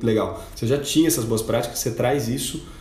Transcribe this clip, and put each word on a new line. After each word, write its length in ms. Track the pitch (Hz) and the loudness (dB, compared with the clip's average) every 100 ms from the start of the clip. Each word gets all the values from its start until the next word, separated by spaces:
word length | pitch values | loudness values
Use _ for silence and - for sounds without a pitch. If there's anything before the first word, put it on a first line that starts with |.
legal, 420 | 117 107 92 - - | 2 2 0 -6 -12
você 140 | - 117 | -4 0
já 100 | 143 | 0
tinha 300 | - 156 165 | 2 4 4
essas 160 | - | 4
boas 180 | 113 110 | 0 -2
práticas, 380 | - 117 - - | 0 0 0 -4
você 120 | 123 | -4
traz 360 | 113 123 143 113 | 0 2 2 0
isso 360 | 135 - 156 - - | -2 -4 -6 -12 -16